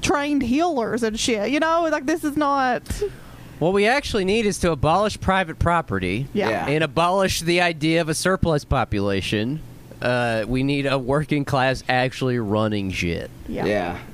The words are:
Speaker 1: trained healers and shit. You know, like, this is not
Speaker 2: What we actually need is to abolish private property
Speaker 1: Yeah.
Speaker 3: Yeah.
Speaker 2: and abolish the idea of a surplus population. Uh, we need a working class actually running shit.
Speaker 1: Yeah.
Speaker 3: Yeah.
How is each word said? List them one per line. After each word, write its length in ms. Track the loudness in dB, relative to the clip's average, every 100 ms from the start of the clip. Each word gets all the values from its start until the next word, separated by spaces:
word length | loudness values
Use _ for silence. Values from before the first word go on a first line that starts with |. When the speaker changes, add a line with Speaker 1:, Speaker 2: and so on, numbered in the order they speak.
Speaker 1:
trained 400 | -2 0 0 0
healers 600 | 0 2 2 0 0 0
and 160 | -2 -2
shit. 300 | -2 0 0
You 100 | 0
know, 260 | 2 2 2
like, 140 | 0 -2
this 180 | -2
is 120 | -2 0
not 460 | 0 2 0 -2 -4 -6 -6 -8 -18 -18 -14 -2
Speaker 2:
What 120 | 0
we 120 | 2 4
actually 380 | 2 0 -2
need 220 | 0 2 0
is 120 | 0
to 120 | 0
abolish 480 | 2 2 4 2 -2
private 380 | 0 2 0 -2
property 680 | 2 2 0 -2 0 -2 -2
Speaker 1:
Yeah. 160 | -2 -2
Speaker 3:
Yeah. 180 | -2 0
Speaker 2:
and 160 | 0
abolish 600 | 0 2 2 2 2 0
the 180 | 0 2
idea 400 | 2 2 2 2
of 80 | 2
a 60 |
surplus 500 | 0 0 2 2 0
population. 960 | 0 0 0 0 2 0 0 0 0 -4 -8 -18 -18 -4
Uh, 460 | 0 0 0 0 0
we 140 | 0
need 240 | 0 0 0
a 100 | 0
working 460 | 0 0 0 -2
class 400 | 0 2 2 0 0
actually 520 | 0 0 0 0 0
running 520 | 2 2 2 0 -2
shit. 400 | -2 -2 -2 -6 -12 -10
Speaker 1:
Yeah. 200 | -4 0
Speaker 3:
Yeah. 320 | 0 -2 -6 -10